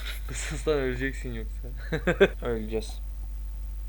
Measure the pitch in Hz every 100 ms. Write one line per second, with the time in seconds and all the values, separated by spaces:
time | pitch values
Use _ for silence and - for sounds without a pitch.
0 | - - - 120 - 151 165 147 131 123
1 | 135 131 127 113 110 - 120 - - 160
2 | 180 165 196 - 123 113 110 110 - -
3 | - - - - - - - -